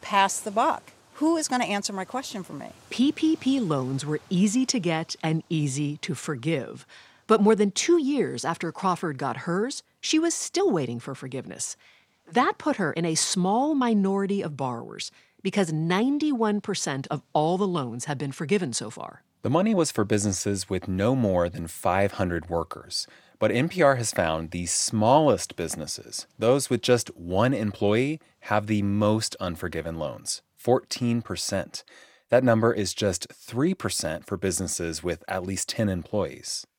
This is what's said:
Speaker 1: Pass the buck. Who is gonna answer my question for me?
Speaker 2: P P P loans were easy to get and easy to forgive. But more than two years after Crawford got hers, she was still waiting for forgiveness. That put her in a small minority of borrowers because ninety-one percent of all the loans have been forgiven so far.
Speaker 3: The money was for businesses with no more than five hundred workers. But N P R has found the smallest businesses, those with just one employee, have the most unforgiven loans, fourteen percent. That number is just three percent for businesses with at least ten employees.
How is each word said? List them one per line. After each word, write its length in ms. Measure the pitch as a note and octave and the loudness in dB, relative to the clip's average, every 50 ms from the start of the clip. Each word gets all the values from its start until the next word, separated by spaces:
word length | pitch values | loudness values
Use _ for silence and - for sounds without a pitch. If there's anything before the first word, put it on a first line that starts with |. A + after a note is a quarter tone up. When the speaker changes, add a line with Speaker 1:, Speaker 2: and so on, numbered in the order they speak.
Speaker 1:
Pass 380 | - - G#3+ G3+ G3 G3+ - - | -6 0 4 4 4 4 2 -4
the 100 | - G#3+ | -8 -4
buck. 440 | G3 A3 B3 D#4+ - - - - - _ _ _ _ | 0 2 2 2 0 -2 -6 -16 -20 _ _ _ _
Who 220 | - D4 D#4+ E4 | 0 2 2 2
is 100 | D#4+ D4+ | 2 0
gonna 180 | - C4 B3 B3 | 0 0 -2 0
answer 280 | - G3+ G3+ G3 - G3+ | 0 -2 -2 -2 -4 -6
my 120 | F#3+ F#3 | -6 -8
question 360 | - - B3 C#4 - - G#3 | -6 -6 -8 -8 -6 -10 -10
for 120 | F3+ - - | -10 -10 -12
me? 160 | C#3+ C3 - - - - - | -12 -12 -14 -16 -20 -16 -12
Speaker 2:
P 220 | - - B3 C#4+ | 0 2 2 2
P 240 | D4+ - - D#4 D#4+ | 2 2 2 2 2
P 240 | - - C4 C4+ C#4 | 2 2 0 2 2
loans 480 | A#3 E3 D3+ C3+ C3 B2+ C3+ C#3 D3 | 2 2 0 0 0 -2 -2 -4 -2
were 140 | D3 D3+ D3+ - | -2 -4 -4 -4
easy 380 | - F#3+ F3 G3 G#3+ F#3+ B3+ C4 | -2 2 4 4 4 4 2 0
to 140 | - - B3 | 2 0 0
get 360 | D#3+ F3 E3 D#3+ E3 - - - | 0 0 0 0 -2 -6 -10 -4
and 220 | - D#3+ D#3 D#3+ - _ | -2 0 0 0 -2 _
easy 480 | E3+ D#3 D3 C#3+ B2+ C#3 D3+ C#3+ D3 | -2 0 0 0 0 -2 -2 -4 -4
to 180 | D3 - - D3+ | -6 -6 -8 -6
forgive. 720 | - - - D3+ B2 A2+ D#3 E3 C#3 A#2 - - - - _ - - - - _ _ _ | -6 -6 -8 -8 -4 -2 -2 -2 -2 -4 -8 -12 -16 -18 _ -20 -20 -20 -20 _ _ _
But 140 | - A3 A3 | 4 4 6
more 120 | G#3 G#3 A3 | 8 6 6
than 160 | F#3+ G#3+ G3+ | 6 4 2
two 320 | - - - - E4+ E4+ | 2 -2 2 4 4 4
years 420 | D4 C4 D4 C4+ F#3+ B2+ C3+ A#2+ - | 4 2 2 0 0 0 -2 -4 -4
after 280 | - E3 - - E3 | -4 -4 -2 -4 -6
Crawford 480 | - - - F#3+ F3+ - - E3+ C#3+ C3 | -6 -2 0 0 0 2 0 -4 -2 -2
got 180 | D3+ C3+ A#2 C3+ - | -2 -4 -4 -4 -4
hers, 380 | - E3+ F#3+ G#3+ C4 C#4+ - - _ _ _ | -2 -2 0 0 -2 -4 -10 -14 _ _ _
she 160 | - - - | -4 2 2
was 160 | D#4 D#4+ E4+ D#4+ | 4 4 2 0
still 380 | - - - - F4+ G4 F#4+ | -2 -6 -4 0 2 2 2
waiting 280 | A#3+ E3 C3+ A#2 A#2+ A#2 | 2 2 0 -2 -4 -8
for 140 | - - C3+ | -8 -10 -12
forgiveness. 640 | - - C3 C3+ C3 B2 - - - - - - _ _ _ _ _ _ _ _ _ _ - | -10 -10 -10 -8 -8 -10 -10 -10 -10 -10 -10 -10 _ _ _ _ _ _ _ _ _ _ -2
That 260 | E3 A#3 C4 F4 G#4 | 2 2 2 2 0
put 200 | _ - D#4 C#4+ | _ -2 -2 0
her 140 | - F#3+ D3 | 0 0 -2
in 140 | - E3 E3+ | 0 0 -2
a 80 | E3+ D#3+ | 0 0
small 640 | D#3 - - - F#3+ F3+ F#3 G3+ A#3 C4+ D4+ D#4+ | 0 0 0 0 0 2 2 2 2 2 2 2
minority 640 | C#4 B3 A#3 A3+ G#3 G3 F#3+ G3 G3 G3 F#3 G3+ G3+ | 2 2 2 2 2 2 2 2 0 0 0 -2 -2
of 160 | - E3 D3 | -2 -4 -4
borrowers 540 | B2+ C#3 B2+ A#2+ A#2 A#2+ - - - - - _ - _ _ _ _ - | -4 -4 -4 -4 -6 -10 -12 -12 -12 -12 -12 _ -18 _ _ _ _ -6
because 280 | F#3+ F#3 G3+ G3 E3 | -2 0 0 0 0
ninety-one 880 | D#3+ D#3 D#3+ E3 F3+ F#3+ A3+ C4 C#4+ D4 D4+ D4+ C#4+ A#3 A3+ G#3+ G#3 G#3 | 0 -2 0 0 2 2 2 2 0 0 0 0 0 0 0 0 0 -2
percent 460 | - - G3 - - E3+ C#3+ C3+ C3+ - | -2 -4 -4 -4 -4 -4 -4 -4 -4 -6
of 100 | - C#3+ - _ _ | -6 -8 -8 _ _
all 220 | D#3 D3+ D#3+ F3+ | 0 2 2 2
the 120 | F#3 G#3 | 0 0
loans 380 | F#3+ F3 E3 C3 A#2+ A2+ A#2+ - | 0 0 -2 -4 -4 -6 -8 -6
have 120 | - D3 | -6 -6
been 140 | B2+ D3+ C#3 | -6 -6 -8
forgiven 420 | C3+ - E3+ C3+ G3+ G#3 F3+ C3+ A2+ | -6 -8 -2 0 0 0 0 -2 -4
so 160 | - A#2 G#2+ | -6 -6 -8
far. 320 | - - - - - - _ _ _ _ - | -10 -12 -14 -14 -14 -20 _ _ _ _ -2
Speaker 3:
The 80 | A2 | 2
money 240 | C3 E3 G3 A3 A3+ | 2 4 4 4 4
was 160 | F#3 D#3+ - | 4 2 2
for 120 | - - G#2+ | 2 0 2
businesses 640 | G2 A2 G#2+ G2+ G#2+ F#2 - - G#2 G2+ F#2+ - | 2 2 2 2 2 0 0 -2 -2 -2 -2 -2
with 200 | - F#2+ F#2 - | -4 -4 -4 -2
no 280 | - F#2 F#2 G2 A2+ C3+ | -2 -2 2 2 2 4
more 340 | C3+ A#2+ G2+ F#2 F2+ F2 F2 | 4 2 4 4 4 2 0
than 180 | E2+ F2 E2+ | -2 -6 -10
five 460 | E2 - - - F#2 F2 F#2+ G2+ G2+ - | -10 -10 -2 0 2 4 4 2 2 0
hundred 360 | - F#2+ F2+ E2+ E2+ D#2 E2 | -2 -2 -2 -2 -4 -4 -2
workers. 560 | E2+ E2 D#2+ - - - - - - - - - - - _ _ _ | -2 -4 -2 -4 -10 -16 -14 -8 -8 -8 -8 -8 -14 -20 _ _ _
But 140 | _ A2 A2 | _ 0 2
N 180 | - A#2+ C3+ E3+ | 2 2 0 0
P 140 | - F#3 D#3+ | 2 4 4
R 140 | C#3 C3+ | 4 4
has 140 | B2 A#2 G#2+ | 4 0 -2
found 380 | - - F2+ D#2+ D#2+ D#2+ D#2+ D#2+ | 0 0 2 2 0 0 -4 -6
the 160 | E2 F2 F2+ | -6 -6 -4
smallest 880 | F2 - - - - - A2 G#2+ A2+ C3 D3+ D#3+ C#3+ G#2+ E2 - - - | -2 -2 -2 -2 0 0 2 4 6 6 6 6 6 4 2 0 -10 -8
businesses, 680 | - E2+ D#2+ - D#2+ D2+ C#2+ - - - B1 - - - _ _ - | -8 -6 -6 -6 -8 -8 -10 -10 -12 -12 -12 -12 -12 -12 _ _ 0
those 280 | G#2 A#2 B2+ C#3+ C3 | 2 2 4 2 2
with 140 | - B2+ A2+ | 0 -2 -2
just 340 | - - B2 A#2 - - - | 4 4 4 4 2 -4 -12
one 380 | - F2 F2 F2+ F#2+ A2 B2+ C#3 | -12 -8 -2 2 2 4 2 2
employee, 680 | - A2 G#2 G2 - G#2+ G2+ G#2 A2+ C3 C#3+ D#3 D#3 _ _ _ _ | 0 -2 -4 -2 0 2 2 4 4 2 0 -4 -8 _ _ _ _
have 260 | - - G#2+ G#2+ G#2 | -4 0 0 0 2
the 160 | G#2+ A2 G#2 | 2 0 2
most 540 | G2+ G2+ G2+ G#2 G#2+ G#2 G#2+ A2 A2 - - - | 2 2 2 2 4 4 2 2 0 -4 -6 -6
unforgiven 600 | - F2+ E2+ - - F2+ D#2 E2 D#2 E2 E2 E2 | -6 -6 -6 -6 -8 -6 -6 -6 -6 -6 -6 -6
loans, 420 | D#2 C#2 A1+ G#1 - - - - _ _ _ | -6 -6 -8 -10 -10 -10 -10 -10 _ _ _
fourteen 640 | _ - - A#2+ C3 - _ - - B2+ A#2+ A#2 A#2+ | _ 2 2 2 2 2 _ -6 -4 -2 0 0 -2
percent. 640 | A2+ - F#2+ E2+ - - G2+ F#2+ - - - - - _ - - - _ _ _ _ _ | -2 -6 -8 -6 -4 -4 -4 -4 -4 -6 -10 -16 -16 _ -20 -20 -20 _ _ _ _ _
That 140 | - B2 B2+ | 4 6 6
number 300 | B2 A2+ A2 A2 A2+ - | 6 6 6 6 4 2
is 220 | - G#2 F#2 - | 2 -2 -2 -2
just 360 | - A2 G2+ F2 - - - | 0 0 0 0 -2 -6 -10
three 440 | - - - - A#2 A#2 C#3+ F3+ F#3+ | -14 -20 -16 -8 -4 -2 -2 -2 -2
percent 500 | _ - A2+ - - - E2 D#2+ E2 - | _ -4 -4 -4 -2 -2 -4 -4 -6 -6
for 100 | - G2+ | -6 -6
businesses 680 | F2 G2 F#2+ F2 E2+ F#2 E2+ - - E2+ E2 D#2+ D2+ - | -2 -2 -2 -2 -2 -4 -4 -4 -4 -4 -6 -6 -4 -4
with 200 | F2 E2+ - - | -4 -4 -4 -6
at 180 | - F#2+ - F2+ | -6 -6 -6 -4
least 240 | F#2+ G2 F2+ - - | -4 -6 -6 -6 -6
ten 200 | - - A2+ G#2 | -2 -2 0 0
employees. 760 | F#2+ F2 E2 - - G#2+ F#2 C#2+ B1+ B1+ - - - - - _ _ | 0 -2 -4 -4 -2 -2 -2 -2 -6 -12 -10 -10 -10 -10 -10 _ _